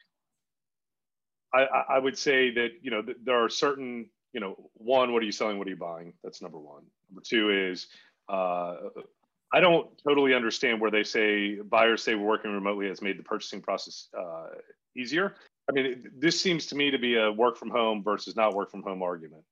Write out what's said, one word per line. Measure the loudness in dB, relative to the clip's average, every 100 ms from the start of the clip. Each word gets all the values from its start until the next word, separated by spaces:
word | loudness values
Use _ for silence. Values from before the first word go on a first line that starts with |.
| _ _ _ _ _ _ _ _ _ _ _ _ _ _ _
I, | 2
I, | 2 2 2
I | 0
would | 0 -2
say | 0 4 4 2
that, | -2 -4
you | -6
know, | -4
th-, | -4 -6
there | 0 2
are | 2
certain, | 2 -2 -2 -6 -10 -12 _ _
you | -8
know, | -8 -10 -18
one, | -10 2 2 4
what | 2
are | 0
you |
selling? | -2 -2 -4
What | -6
are |
you | -8
buying? | -8 -10 -14 -16
That's | -18 -14
number | -16 -16
one. | -18 -20 -20 _ _
Number | -18 -4
two | 0 2
is, | 2 0 -4 -10 -20 _ _ -6
uh, | -2 0 -2 -4 -8 -12 -14 -18 _ _ _ 0
I | 4
don't | 6 6 2 _ 0
totally | 4 4 4
understand | 2 0 0 2
where | 2
they | 2
say | 0 2 2 2 0 -4
buyers | 0 4 4 4
say | 0
working | 0 0 0 -2
remotely | -4 -2 -2 -4
has | -6
made | -6 -6
the |
purchasing | -6 -8 -8 -10
process, | -6 -6 -6 -16 -14 -10
uh, | -10 -10 -12 -16 -20 _ _ -10
easier. | -4 -2 -2 -4 -20 _ -2
I |
mean, | 0 0
it, | -2 -10 0
this | 0 2
seems | 2 0 -2
to | 0
me | 0
to | 2
be | 2 4
a | 4
work | 4 2 2
from | -2
home | 0 2 0
versus | 0 -2 -2 2
not | 2
work | 2 -4
from | -6
home | -8 -4
argument, | -4 -4 -10 -20 _